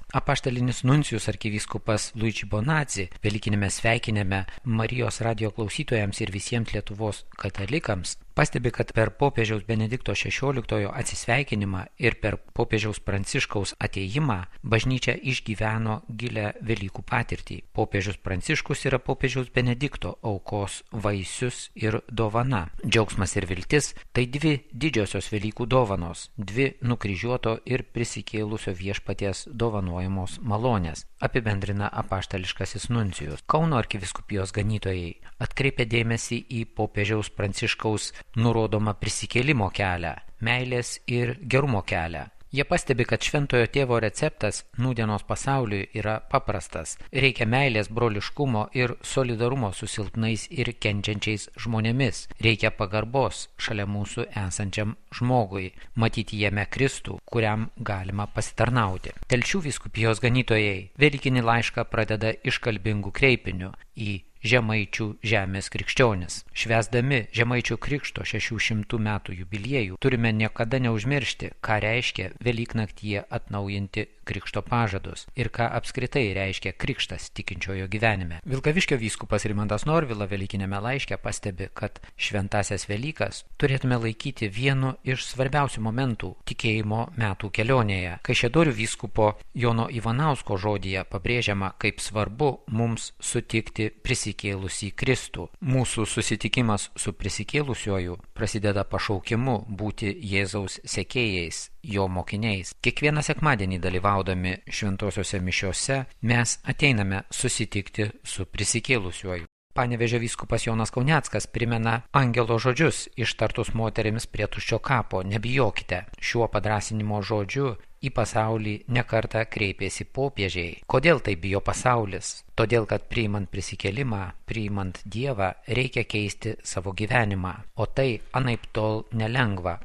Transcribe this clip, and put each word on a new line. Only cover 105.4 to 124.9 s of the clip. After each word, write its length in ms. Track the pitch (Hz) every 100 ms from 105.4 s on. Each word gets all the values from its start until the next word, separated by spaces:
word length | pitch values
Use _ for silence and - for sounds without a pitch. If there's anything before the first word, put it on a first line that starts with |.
| 90 - 95 87 - 135 127 -
mes 360 | 113 120 117 - -
ateiname 560 | - 143 113 98 98 -
susitikti 800 | - 123 - 107 101 - - 104 -
su 220 | - - 92
prisikėlusiuoju. 1000 | - 101 120 - 123 90 - 95 87 82 _ _
Panevėžio 460 | - 123 117 117 117
vyskupas 480 | 117 - 113 113 120
Jonas 240 | 113 110
Kauneckas 560 | 120 135 156 - 104 -
primena 540 | - 117 117 113 117 -
angelo 480 | 143 123 117 113 113
žodžius 480 | 127 131 156 - - -
ištartus 580 | 110 - 110 - 107
moterims 540 | 113 110 113 107 110 -
prie 200 | - 104
tuščio 320 | - - 113
kapo: 440 | - 123 - 95
„Nebijokite.“ 840 | 95 107 117 135 107 - - 90 - -
Šiuo 280 | - 120 110
padrąsinimo 760 | 107 104 107 - 110 107 104
žodžiu 560 | 98 107 98 135 135 101 - -
į 140 | 135 -
pasaulį 580 | 107 110 110 113 107 104 -
ne 160 | 123
kartą 380 | - 113 110 113 113
kreipėsi 600 | - 101 90 95 - -
popiežiai. 760 | 127 139 107 95 85 85 - -
Kodėl 320 | 131 165 139
tai 160 | 104 87
bijo 240 | 95 98
pasaulis? 840 | - 98 127 120 98 92 - - - -
Todėl, 300 | 110 117 104
kad 160 | 107 -
priimant 420 | 120 107 101 95
prisikėlimą, 800 | 98 - 101 98 107 135 101 95 - -
priimant 540 | 110 104 101 95